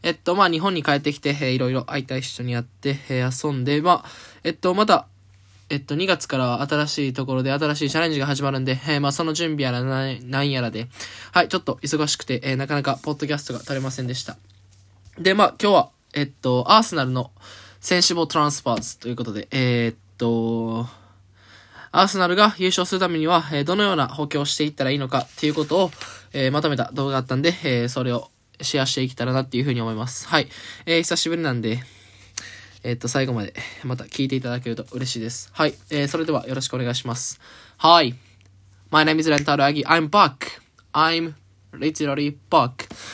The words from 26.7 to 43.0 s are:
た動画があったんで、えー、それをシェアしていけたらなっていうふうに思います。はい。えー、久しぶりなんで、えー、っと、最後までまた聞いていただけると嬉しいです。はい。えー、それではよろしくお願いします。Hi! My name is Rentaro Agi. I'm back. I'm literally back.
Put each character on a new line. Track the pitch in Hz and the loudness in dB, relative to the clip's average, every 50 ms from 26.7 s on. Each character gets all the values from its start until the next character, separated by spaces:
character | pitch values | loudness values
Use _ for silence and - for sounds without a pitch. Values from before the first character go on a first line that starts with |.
| 143 | 0
た | 120 117 - | 0 -2 -4
動 | - 135 135 | -2 -4 -2
画 | 139 139 | -2 -2
が | 131 | -2
あ | |
っ | 127 | -2
た | 127 131 | -2 -2
ん | 127 | 0
で、 | 143 170 175 - 160 | 2 0 0 0 -2
え | 147 127 120 120 | -2 0 0 0
ー、 | 123 | -2
そ | 123 131 127 | -4 -4 -2
れ | 123 | -2
を | 120 117 - - _ _ _ _ _ _ | -2 -4 -6 -8 _ _ _ _ _ _
シ | 143 - - 143 | -8 -2 0 0
ェ | |
ア | 131 | 0
し | 135 - | 0 0
て | 135 | -2
い | 131 131 | -2 -4
け | 131 | -4
た | - 120 | -4 -4
ら | 123 | -2
な | 127 135 131 | 0 -2 -2
っ | 131 | -2
て | - 117 | -2 -2
い | |
う | 131 | 0
ふ | 147 | 0
う | 127 | -2
に | 123 | -2
思 | 113 113 113 | -2 -4 -4
い | |
ま | 110 117 | -6 -6
す。 | 123 - - - - | -6 -6 -8 -6 0
は | - 156 | 0 0
い。 | 135 - - - - - - - - | 0 0 -8 -18 -18 -18 -18 -14 -4
え | - 165 | 0 0
ー、 | 165 | 2
久 | 170 - 175 | 2 2 0
し | 165 - 165 | 0 0 -2
ぶ | 165 170 | -2 -2
り | |
な | 165 147 127 | -2 -2 -2
ん | 120 | -2
で、 | 113 113 113 123 127 - - - - - - - - - - - - - - - - - - - - | -2 -2 -4 -4 -6 -12 -20 -20 -20 -20 -20 -20 -20 -16 -14 -14 -14 -14 -18 -20 -20 -20 -20 -10 -6
え | 120 | -6
ー、 | 120 | -6
っ | 120 | -4
と、 | - 127 | -4 -2
最 | - 143 135 | 0 0 0
後 | 135 123 | 0 -2
ま | 113 | -4
で | 104 - - - - - - - - | -4 -6 -8 -12 -12 -12 -14 -12 -8
ま | 127 127 | -8 -6
た | 123 - | -6 -8
聞 | - - - 135 | -12 -4 -4 -2
い | 135 | -2
て | 135 | -2
い | 131 | -2
た | 131 123 | -2 -2
だ | 120 123 | -6 -4
け | 123 120 | -4 -6
る | 117 | -6
と | 113 107 - | -6 -8 -10
嬉 | - 127 131 123 | -8 -6 -6 -4
し | - | -4
い | 120 | -6
で | 110 117 | -6 -6
す。 | 117 - - - - | -6 -8 -10 -10 -2
は | - 156 | 0 0
い。 | 151 - - - - | 0 0 -4 -12 -6
え | 151 147 143 | -2 -2 -2
ー、 | 143 | 0
そ | - 165 | -2 -2
れ | 160 | -2
で | 160 156 | 0 -2
は | - - | -2 -2
よ | 120 131 | -4 -6
ろ | 135 | -6
し | 131 - | -6 -4
く | - | -4
お | 127 | -4
願 | 127 120 | -2 -2
い | 120 | -4
し | 120 - 123 | -4 -4 -6
ま | 117 | -4
す。 | 117 - - - - - - - - - - _ _ | -4 -4 -6 -6 -10 -16 -20 -20 -20 -20 -20 _ _
Hi! | - 160 170 170 151 123 127 - - - _ _ - - _ - _ - - - - - | 6 6 8 8 6 2 -2 -8 -18 -20 _ _ -20 -20 _ -20 _ -20 -20 -20 -12 2
My | - 156 156 | 4 4 4
name | 156 156 160 | 6 4 2
is | 156 160 | 4 4
Rentaro | 147 143 143 156 147 143 139 | 4 4 4 2 2 4 4
Agi. | 143 147 151 135 | 4 2 0 2
I'm | - 160 165 160 147 | 2 4 2 2 4
back. | 147 208 196 156 127 - - - - - _ _ _ _ _ _ _ | 6 6 6 6 4 -4 -12 -12 -12 -16 _ _ _ _ _ _ _
I'm | - 156 160 165 165 165 165 151 - _ _ _ _ _ _ - | 4 4 4 4 0 -2 -4 -8 -14 _ _ _ _ _ _ -12
literally | - - 156 151 - 156 143 139 143 147 147 143 - _ _ | -4 -4 -2 -2 0 -2 -2 0 0 -2 -2 -4 -6 _ _
back. | - 160 127 127 127 - - - - - | 4 4 4 4 -2 -10 -14 -14 -14 -18